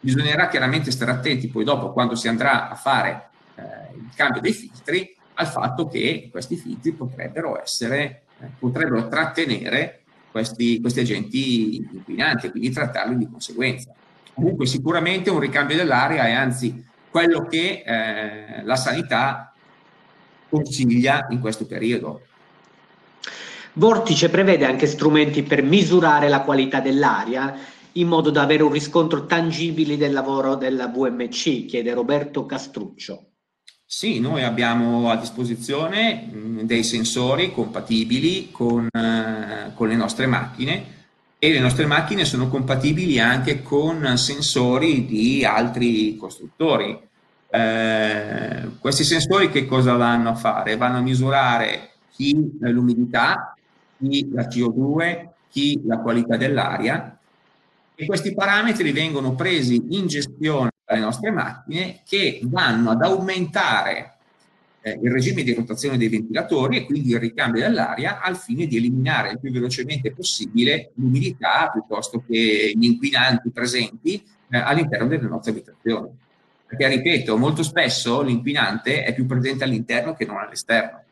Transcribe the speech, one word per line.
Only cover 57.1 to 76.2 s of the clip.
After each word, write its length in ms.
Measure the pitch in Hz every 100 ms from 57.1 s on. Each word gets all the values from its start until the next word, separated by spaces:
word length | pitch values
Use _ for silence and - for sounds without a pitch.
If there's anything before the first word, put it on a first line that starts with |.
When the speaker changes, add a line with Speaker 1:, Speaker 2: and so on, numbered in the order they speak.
| - _ _ _ _ _ _ _
Speaker 1:
e 120 | - 156
questi 260 | 190 202
parametri 580 | - 196 202 226 226 160
vengono 440 | 139 160 143 135 131
presi 500 | 180 170 123 120 117
in 180 | 190 180
gestione 640 | 147 135 - 156 147 120 -
dalle 180 | - 110
nostre 280 | 110 120 208
macchine, 720 | 185 - - - 156 185 - _
che 320 | 196 170 -
vanno 460 | 123 170 151 113 117
ad 140 | 117
aumentare, 1080 | 165 190 185 185 170 196 170 107 98 92 - _ _ _ _ _ _ _
eh, 160 | 110 95
il 80 | 120
regime 320 | 127 127 127
di 100 | 127
rotazione 460 | 117 117 110 143 127
dei 80 | 113
ventilatori 720 | 107 110 - 160 - 131 247
e 80 | -
quindi 260 | - 127
il 80 | 117
ricambio 420 | 117 - 131 117
dell'aria 580 | 170 226 101 - 156 202
al 180 | 185 180
fine 280 | - 190 165
di 120 | 117
eliminare 540 | 120 127 131 143 104
il 80 | 113
più 120 | 135
velocemente 600 | 123 123 131 127 151 127
possibile 800 | - 180 - 98 113 123 147 - -
l'umidità 720 | 127 131 - - 85 123 160
piuttosto 520 | 110 - 104 - 117 -
che 460 | 113 113 104 107 110
gli 100 | 120
inquinanti 680 | 120 139 135 127 120 120
presenti, 720 | 120 120 123 202 117 160 196 _ _ _
eh, 80 | 123
all'interno 500 | - 147 160 - 120
delle 200 | 151 117
nostre 240 | 82 117
abitazioni. 560 | 110 - - 113 110 - -